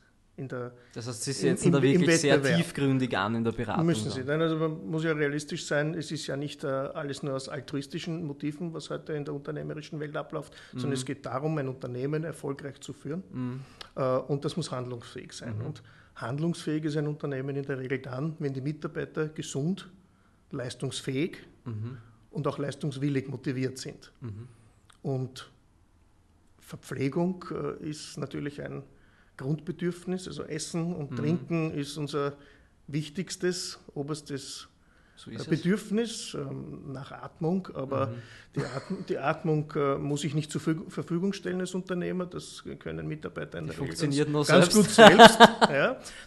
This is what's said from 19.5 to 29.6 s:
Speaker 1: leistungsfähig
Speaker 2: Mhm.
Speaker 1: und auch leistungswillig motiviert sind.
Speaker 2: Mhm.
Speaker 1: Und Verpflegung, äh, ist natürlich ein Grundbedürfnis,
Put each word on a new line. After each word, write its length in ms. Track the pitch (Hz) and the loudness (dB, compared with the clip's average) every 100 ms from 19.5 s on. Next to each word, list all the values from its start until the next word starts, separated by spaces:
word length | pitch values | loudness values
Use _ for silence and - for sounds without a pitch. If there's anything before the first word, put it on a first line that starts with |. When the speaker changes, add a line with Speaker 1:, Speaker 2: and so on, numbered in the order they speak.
| 135 151 190 - - - _ _ _ _ | -4 -2 -2 -8 -20 -20 _ _ _ _
Speaker 1:
leistungsfähig 840 | 139 123 - 135 - - 131 175 - - - - | -8 -8 -6 -8 -6 -4 -2 -2 -4 -18 -16 -10
Speaker 2:
Mhm. 320 | 110 117 135 - - - | -8 -8 -10 -18 -20 -12
Speaker 1:
und 160 | - 143 | -4 -4
auch 120 | 135 | -2
leistungswillig 680 | 143 127 156 131 143 135 131 | -6 -6 -6 -4 -2 -2 -2
motiviert 520 | 123 147 127 131 131 | -6 -6 -2 -4 -6
sind. 320 | 151 - - - | -12 -14 -20 -16
Speaker 2:
Mhm. 260 | 120 104 123 - - _ - - | -12 -12 -14 -20 -20 _ -20 -12
Speaker 1:
Und 480 | 151 131 127 - - - _ _ _ _ _ _ _ _ _ _ | -6 -4 -4 -10 -18 -20 _ _ _ _ _ _ _ _ _ _
Verpflegung, 880 | - 151 - 127 135 160 175 180 - | -18 -16 -8 -2 -2 0 0 -2 -6
äh, 380 | 156 147 143 156 | -6 -6 -6 -8
ist 280 | 151 - - | -10 -10 -8
natürlich 440 | 143 151 143 147 | -8 -6 -8 -8
ein 220 | 139 139 139 - - - - - | -10 -10 -12 -20 -20 -20 -20 -8
Grundbedürfnis, 920 | 135 156 | -4 -4